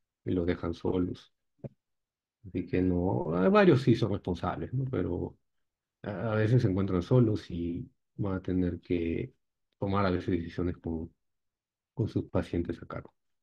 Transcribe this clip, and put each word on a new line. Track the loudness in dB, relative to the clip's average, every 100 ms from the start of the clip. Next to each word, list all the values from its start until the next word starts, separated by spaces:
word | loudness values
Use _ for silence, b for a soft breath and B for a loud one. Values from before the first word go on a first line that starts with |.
| _ _ -4
Y |
los | -2 0
dejan | 0 -2
solos. | -4 -2 0 -2 -4 -14 _ _ _ -18 _ _ _ _ _ _ _ -10
Así | -8 -2
que | 0
no, | 2 2 0 0 -2
a-, | 2 4
varios | 6 6 6
sí | 4
son | 2 2
responsables, | -2 -4 -4 -4 -6 -6
¿no? | -4 -4
Pero | -2 -2 -4 -6 -10 _ _ _ _ _ _
a, | -10 -6 -2
a | 0
veces | 4 4
se | 4
encuentran | 0 0 0
solos | 4 4 4 2 -4
y | -6 -4 -6 -10 _ _ -8
van | -4
a | -4
tener | -2 0 0 -2
que | -2 -2 0 -2 -6 _ _ _ _ -8
tomar | -2 2
a | 2
veces | 0 0
decisiones | -2 -2 -4 -4 -4
con, | -6 -6 -8 _ _ _ _ _ _ _ _
con | -4 -2
sus | -2 -2
pacientes | -2 -2 -2 -2 -6
a | -8
cargo. | -14 -14 _ _ _